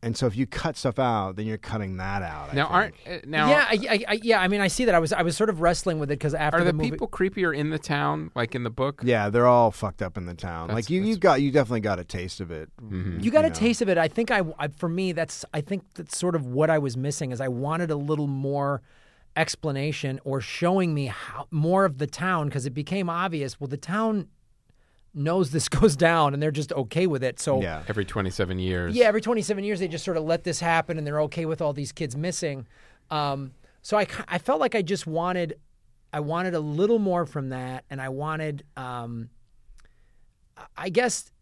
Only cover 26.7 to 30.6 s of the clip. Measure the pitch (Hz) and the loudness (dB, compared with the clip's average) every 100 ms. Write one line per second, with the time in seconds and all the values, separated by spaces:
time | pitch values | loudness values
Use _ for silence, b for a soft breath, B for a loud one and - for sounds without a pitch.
26.7 | 143 120 160 185 143 127 117 - 107 92 | -2 -2 2 2 2 -2 -2 0 0 0
27.7 | 78 78 107 95 - 95 90 92 92 92 | -4 -4 -2 -2 -2 -2 -2 -2 0 0
28.7 | 90 87 226 233 208 214 233 202 202 202 | 0 0 4 4 4 0 -2 0 -2 -2
29.7 | 202 185 160 - 165 156 170 - 160 | -2 -4 -4 -4 -2 0 -2 0 -2